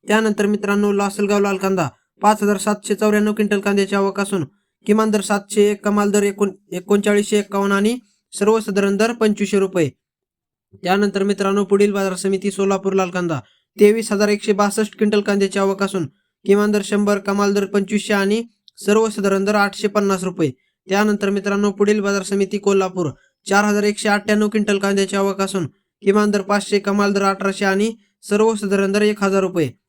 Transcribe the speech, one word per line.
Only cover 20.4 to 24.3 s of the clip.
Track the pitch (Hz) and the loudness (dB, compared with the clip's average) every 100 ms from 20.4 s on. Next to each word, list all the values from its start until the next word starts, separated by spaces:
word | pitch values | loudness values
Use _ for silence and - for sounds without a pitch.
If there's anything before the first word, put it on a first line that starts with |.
| 156 - _ _ - | -4 -4 _ _ -4
त्यानंतर | 196 214 208 202 | 0 2 0 -2
मित्रांनो, | 202 202 202 208 | -2 -2 -2 -2
पुढील | 196 202 214 | 0 2 2
बाजार | 202 196 | 0 -4
समिती | 185 196 196 202 | -2 -2 -2 -2
कोल्हापूर. | 202 196 185 180 160 - _ _ - | 0 0 0 -4 -6 -6 _ _ -2
चार | 196 208 | 0 2
हजार | 208 | 0
एकशे | 208 208 214 | 0 -2 -2
अठ्ठ्याण्णव | 202 208 | -2 0